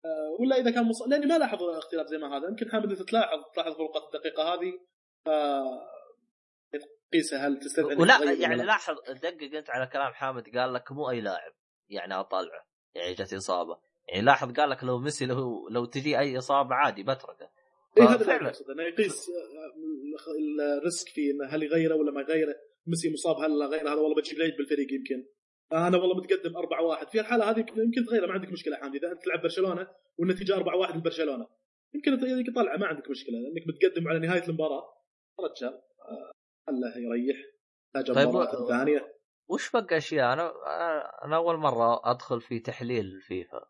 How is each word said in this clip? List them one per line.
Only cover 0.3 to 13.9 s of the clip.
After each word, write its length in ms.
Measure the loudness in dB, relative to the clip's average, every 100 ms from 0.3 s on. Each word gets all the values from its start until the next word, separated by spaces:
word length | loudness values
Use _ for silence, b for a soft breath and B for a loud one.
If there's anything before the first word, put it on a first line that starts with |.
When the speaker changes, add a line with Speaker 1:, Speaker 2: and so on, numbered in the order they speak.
| 0
Speaker 1:
ولا 180 | 2 4
إذا 120 | 4
كان 120 | 4
مص-، 240 | 2 0 2
لأني 180 | 2 4
ما 120 | 4
لاحظ 260 | 4 0
اختلاف 440 | -4 -4 -4 -4 -4
زي 100 | -6
ما 200 | -4 -4
هذا. 100 | -4
يمكن 220 | -6 -2
حامد 180 | -2 -2
أنت 120 | -4
تلاحظ، 380 | 0 2 2 -2 -4 -6
تلاحظ 180 | -4
فروقات 420 | -4 -4 -4 -6 -8
الدقيقة 280 | -6 -2
هذه، 300 | -2 -2 -4 -8 _ _ _ _ 0
آه، 540 | 2 2 0 -2 -6 -14 -18 -20 _ _ _ _ _ _ -12 -12 -20 _
تقيسها، 360 | 0 0 -2 -2
هل 120 | -2
تستدعي 320 | -2 0 0
إنك 80 | 6
Speaker 2:
ولا، 180 | 8 8
Speaker 1:
تغير 120 | 6
ولا 120 | 2
Speaker 2:
يعني 140 | 2 2
Speaker 1:
لا؟ 80 |
Speaker 2:
لاحظ، 320 | 2 0 0 -8 -10
دقق 480 | -6 -8 -8 -10 -10
أنت 120 | -6
على 200 | -4 -2
كلام 200 | -2 -4
حامد، 440 | -4 -6 -6 -6 -2
قال 160 | -2
لك 180 | -2 -6
مو 180 | -6 -4
أي 120 | -2
لاعب 300 | -2 -4 -8 _ _ _ _
يعني 240 | -10 -4
أطلعه، 520 | -6 -2 -2 -2 -10 _ _ _ -8
يعني 180 | -6
جت 200 | -6 -6
إصابة. 440 | -6 -2 -2 -2 -8 _